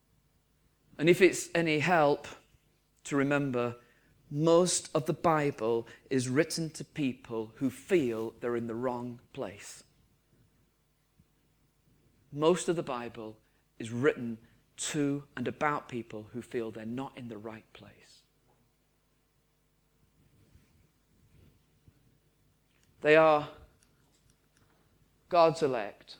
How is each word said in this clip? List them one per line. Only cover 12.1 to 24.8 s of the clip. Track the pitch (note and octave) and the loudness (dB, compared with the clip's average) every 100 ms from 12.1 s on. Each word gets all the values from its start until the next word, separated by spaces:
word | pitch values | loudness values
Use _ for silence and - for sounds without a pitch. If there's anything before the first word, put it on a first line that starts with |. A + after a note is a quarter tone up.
| _ _ | _ _
Most | C#3+ D#3 F3+ - | 0 2 4 2
of | E3+ | -2
the | |
Bible | C#3+ B2 A#2+ A2+ A2 G#2+ _ _ _ - | -4 -6 -8 -12 -14 -16 _ _ _ -14
is | A#2 | -8
written | A#2+ C#3+ D3 A#2+ A2+ - _ _ - | 0 0 0 -2 -8 -14 _ _ -12
to | - D#3 C#3+ C#3+ C#3+ - | -6 -2 -2 -2 -6 -8
and | B2+ | -8
about | A#2+ D3+ D3 - | -4 -2 -2 -6
people | B2 A2+ A2 G#2+ | -10 -10 -12 -12
who | B2 | -14
feel | A2+ B2 A2+ | -10 -8 -8
they're | A2 A2 | -8 -10
not | A#2+ C3+ - | -8 -10 -12
in | A#2+ | -14
the | G#2+ | -12
right | A2 A2 - | -14 -16 -18
place. | - G#2 - - - _ _ _ _ _ _ _ _ _ _ _ _ _ _ _ _ _ _ _ _ _ _ _ - _ _ _ _ _ _ _ _ - _ _ _ _ _ _ _ _ _ _ _ _ _ _ _ | -20 -20 -20 -20 -20 _ _ _ _ _ _ _ _ _ _ _ _ _ _ _ _ _ _ _ _ _ _ _ -20 _ _ _ _ _ _ _ _ -20 _ _ _ _ _ _ _ _ _ _ _ _ _ _ _
They | D3 D#3 | 6 8
are | D#3+ D3+ D3 - - _ _ _ _ _ _ _ _ _ _ _ | 8 4 0 -12 -20 _ _ _ _ _ _ _ _ _ _ _